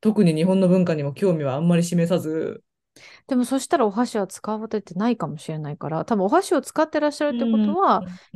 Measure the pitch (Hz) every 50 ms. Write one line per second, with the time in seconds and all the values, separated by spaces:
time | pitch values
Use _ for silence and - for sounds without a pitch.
0 | - 220 208 214 190 170 156 156 170 185 190 190 190 175 185 185 175 175 160 151
1 | 143 143 135 - 202 190 170 156 143 135 127 147 165 175 175 170 170 170 175 170
2 | 170 170 185 160 151 156 156 160 - - - - _ _ _ _ _ _ _ -
3 | - - - - _ - 262 247 247 - 269 269 - - 359 294 233 208 190 226
4 | 247 240 - 214 190 175 - - - 208 214 214 220 220 226 214 - - 165 180
5 | 214 247 233 - 180 156 151 151 - - 160 156 151 147 151 - 156 147 160 165
6 | 165 - 233 202 185 202 285 359 381 - 349 277 - - - 302 320 311 - 302
7 | 294 294 285 - 302 294 240 240 233 233 226 220 214 208 302 370 392 294 208 -
8 | 180 - - - - _ -